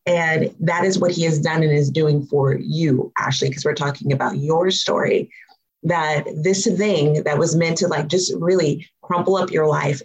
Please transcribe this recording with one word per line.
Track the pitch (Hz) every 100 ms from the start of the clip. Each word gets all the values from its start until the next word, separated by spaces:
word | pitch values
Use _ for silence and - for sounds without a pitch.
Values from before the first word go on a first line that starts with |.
| 175
And | 175 165 160 160 -
that | 165 175
is | 190 185
what | 180
he | 165
has | 165 147
done | 160 160
and | 156
is | 147 139
doing | 151 151 147 139
for | 143 135
you, | - - 156 156 127 - -
Ashley, | 117 135 135
'cause | -
we're | 151
talking | 151 143 139 139
about | 131 127 139
your | 147 165 185
story, | 185 - - - 196 - - - _ _ _
that | 160 170 156 147 -
this | 156 180 196 226
thing | 180 208 165 147 151
that | 151 147
was | 165 165
meant | 165 165
to, | 165
like, | 151 151
just | 185 185
really | 170 170 185 151 - - _
crumple | - 175 185 190
up | 175
your | 160 156
life | 147 147 143